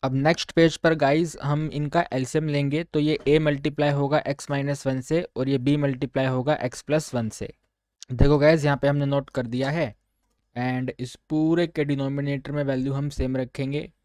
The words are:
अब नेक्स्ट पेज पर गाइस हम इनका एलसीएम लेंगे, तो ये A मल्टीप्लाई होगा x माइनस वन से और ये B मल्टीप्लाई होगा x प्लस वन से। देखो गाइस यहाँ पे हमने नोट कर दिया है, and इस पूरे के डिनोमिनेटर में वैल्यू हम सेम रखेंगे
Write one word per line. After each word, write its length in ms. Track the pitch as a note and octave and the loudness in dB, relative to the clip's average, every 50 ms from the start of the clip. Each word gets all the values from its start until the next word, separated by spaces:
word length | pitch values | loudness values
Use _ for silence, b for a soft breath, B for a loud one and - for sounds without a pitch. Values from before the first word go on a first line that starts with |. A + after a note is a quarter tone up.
| A#2 | -2
अब 120 | C3 C3 | -2 -2
नेक्स्ट 360 | C3+ C#3 D#3 E3+ - - - | 2 2 2 2 0 -2 -2
पेज 260 | - - E3 E3 D#3 | 4 4 4 4 4
पर 160 | - - E3 D#3+ | 2 0 0 2
गाइस 400 | D#3 D3 C3+ D3 D#3+ F3 D#3+ - - - | 4 2 2 4 2 0 -2 -4 -6 -2
हम 260 | C#3+ D3 D3 D#3 D3+ - | -2 0 0 -2 -4 -4
इनका 320 | C#3+ D3 D3 - E3+ E3+ - - | -4 -4 0 0 0 -2 0 -2
एलसीएम 340 | C3 C3 B2 - D#3+ D#3 | -4 -4 -2 -2 -2 -2
लेंगे, 360 | D#3 D3 C#3+ C#3+ C#3 C#3 D#3 E3+ | 0 0 0 0 0 0 -2 -4
तो 160 | _ - D#3 | _ -2 0
ये 180 | D3 D3+ D#3 - - | 2 2 0 0 2
A 120 | C3+ D3 D#3 | 4 4 4
मल्टीप्लाई 500 | D#3+ D3+ D3 C#3 C#3+ D3+ D3 - D3 D3 | 4 2 0 0 -2 -4 0 2 2 2
होगा 320 | C#3+ C#3+ C#3+ C3+ D3 D3+ - | 2 2 0 2 0 0 0
x 220 | - C#3+ - - - | -2 -6 -6 -4 -4
माइनस 360 | C#3+ C#3 C#3 C#3+ C#3+ C#3 - | -4 -2 -2 -2 -4 -2 -2
वन 140 | C3+ C3 C3 | -2 -2 -2
से 200 | B2+ - D#3+ E3 F3+ - _ | -2 0 -2 -2 -2 -2 _
और 120 | - C3 C3+ | -4 0 0
ये 80 | C#3 C3+ | 0 2
B 180 | B2 C3+ D3 | 2 2 2
मल्टीप्लाई 480 | D3 D3 C#3 C3+ B2+ C#3+ B2+ _ C#3 C3+ | 4 2 0 0 -2 -4 -4 _ 0 0
होगा 320 | C3+ C3 B2+ B2 C#3+ D3+ - - | 0 0 0 0 0 0 0 -2
x 180 | B2 - - | -6 -8 -8
प्लस 320 | - - D3 D#3 D3 - - | -4 -2 -2 -2 -2 -2 -4
वन 140 | B2 A2+ A2 | -4 -4 -4
से। 220 | - - G#2+ - - _ _ _ _ _ _ _ _ _ - _ | -6 -8 -12 -12 -12 _ _ _ _ _ _ _ _ _ -12 _
देखो 260 | C3 A#2 C3 C#3 D3 | 4 4 6 6 6
गाइस 280 | D3 C#3+ D3+ D#3+ D#3+ C#3+ | 6 6 6 6 6 2
यहाँ 120 | D3 C#3 | 0 0
पे 100 | B2+ C#3 | 2 2
हमने 180 | C#3 C#3+ C#3+ C#3+ | 0 2 2 0
नोट 240 | C#3 C#3 C#3 C3+ - | 0 0 -2 -2 -4
कर 180 | _ - B2+ | _ -6 -4
दिया 220 | A#2 A#2 B2+ C3+ C3+ | -4 -2 -2 -2 -2
है, 240 | D3 E3+ D#3 A#2 G#2 _ _ _ _ _ _ _ _ _ _ _ _ | -2 -2 -4 -4 -6 _ _ _ _ _ _ _ _ _ _ _ _
and 360 | A#2+ B2 B2+ B2+ B2+ B2+ B2+ - - | -6 -4 -2 -2 -2 -4 -6 -6 -8
इस 160 | B2+ B2 - - _ _ | -10 -12 -12 -18 _ _
पूरे 380 | D3+ D#3 D#3 D#3+ E3 E3+ F3 | 0 0 2 2 2 2 0
के 180 | E3 - D#3 D3 | -2 -2 -4 -2
डिनोमिनेटर 680 | C#3+ C#3+ C#3 C3+ C3+ C#3 C#3+ C#3+ C#3+ C#3+ C3+ C3 C#3 | -2 -2 -2 -2 -4 -4 -4 -2 -2 -4 -4 -6 -6
में 120 | C#3 D3 C#3+ | -4 -4 -2
वैल्यू 300 | C3+ C3+ C3 B2+ C#3 C3+ | -2 -2 -2 -2 -2 -2
हम 160 | C#3 C#3+ D3 | -2 -4 -4
सेम 280 | C#3+ - C3 B2+ C3 | -4 -4 -4 -2 -2
रखेंगे 520 | C3 C3 B2 _ - C3+ C3 C#3 D3 D#3+ - _ _ | -4 -4 -6 _ -6 -6 -4 -4 -6 -8 -8 _ _